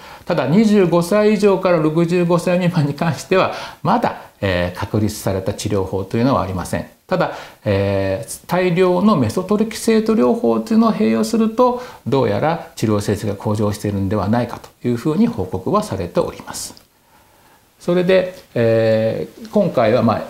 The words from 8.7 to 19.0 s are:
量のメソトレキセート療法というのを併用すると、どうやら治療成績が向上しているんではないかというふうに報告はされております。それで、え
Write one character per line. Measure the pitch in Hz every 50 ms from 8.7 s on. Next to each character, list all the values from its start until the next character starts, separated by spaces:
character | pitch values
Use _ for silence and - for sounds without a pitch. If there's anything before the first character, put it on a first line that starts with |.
| 170
量 | 180 185 180 180 180
の | 202 220 208
メ | 143 120 107
ソ | - 190 175
ト | 180 214
レ | 208 214
キ | 220 -
セ | - - 226 220
ー | 214 220
ト | 226 220
療 | 226 247 247 226 233
法 | - 233 - 107
と | 110 - 226
い |
う |
の | 220 233 220
を | -
併 | - 110 -
用 | 226 - -
す | - 233
る | 226 226 220
と、 | - - 247 247 247 - - - - - -
ど | 113 139 135 120
う | 107
や | 101 107
ら | 143 156 170 - - - -
治 | - 120
療 | 107 107 101
成 | 104 120 101
績 | - -
が | 104 98
向 | - - 110 104
上 | 104 104 101 101
し | -
て | - 104
い |
る | 101
ん | 98 98
で | 92 107
は | 104 90 101
な | 117 120 120
い |
か | - - -
と | - - _ _ -
い | 123 120
う |
ふ | 117 - 156
う | 151
に | 196 233
報 | 233 - 104 90
告 | - - 92 - 123
は | 175 208
さ | - - -
れ | - 87
て | 87 - 175
お | - -
り | - - -
ま | - -
す。 | - - - - - _ _ _ _ _ _ _ _ _ _ _ _ _ _ _ _ _ _ _ _
そ | - 180 175
れ | 180 175
で、 | 180 190 185 180 - - - - _ -
え | 120 117 113 113 113 113 110 110 110